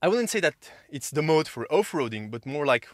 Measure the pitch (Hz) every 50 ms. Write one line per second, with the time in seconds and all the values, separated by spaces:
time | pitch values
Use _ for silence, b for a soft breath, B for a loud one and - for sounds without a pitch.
0 | 156 180 214 247 233 - - 208 170 151 - _ - - B B B B 147 135
1 | - - 139 151 151 156 160 156 151 - - 120 117 - 151 196 214 - - 156
2 | 131 113 110 107 107 107 117 117 - 135 139 147 147 139 123 117 - -